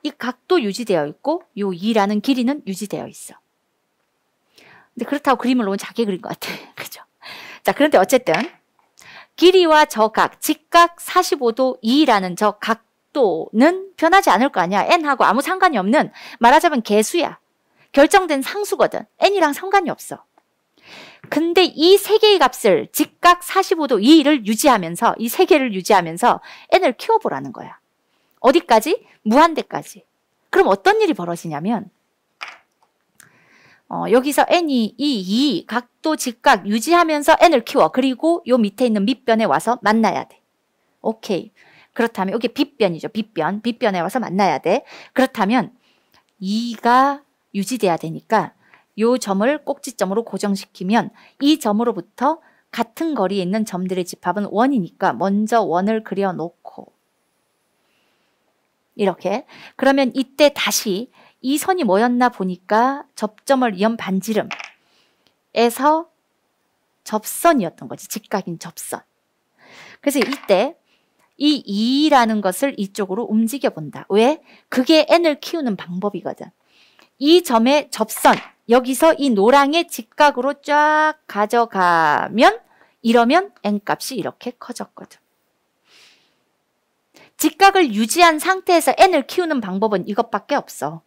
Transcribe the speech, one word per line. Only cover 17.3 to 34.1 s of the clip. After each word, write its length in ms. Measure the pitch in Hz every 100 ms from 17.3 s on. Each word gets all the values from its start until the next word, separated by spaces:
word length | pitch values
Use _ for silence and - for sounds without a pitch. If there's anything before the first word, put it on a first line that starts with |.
| 170 _ _ _ _ _
결정된 500 | - 311 392 370 285
상수거든. 640 | 262 403 415 311 208 - - _
N이랑 340 | 370 403 311
상관이 360 | 285 370 392 320
없어. 340 | - - - _ _ _ _ _ _ _ - - - -
근데 340 | 294 339 349
이 340 | 349 - 320 392
세 200 | - 427
개의 220 | 427 392
값을, 480 | 262 - 220 165 120
직각 520 | - 302 _ 349 349
사십오 440 | - 381 370 330 294
도 120 | 220
이를 460 | 214 320 277 302 202
유지하면서, 680 | 220 302 226 165 175 226 -
이 100 | 233
세 160 | - 359
개를 280 | 311 262
유지하면서 680 | 185 180 202 165 170 240 185 - - -
N을 220 | 370 349
키워보라는 600 | - - 453 - 135 139
거야. 260 | - - - _ _ _ _ _ _
어디까지? 680 | 247 330 - 220 254 403 _ _
무한대까지. 840 | 214 240 339 294 - 143 147 196 _ _ _ _ _
그럼 180 | - 349
어떤 340 | 196 370 440
일이 120 | 415
벌어지냐면, 760 | 262 170 170 170 147 175 233 - _ _ _ _ _ - - _ _ _ _ _ _ _ _ _ _ _ _ _
어, 160 | 170 170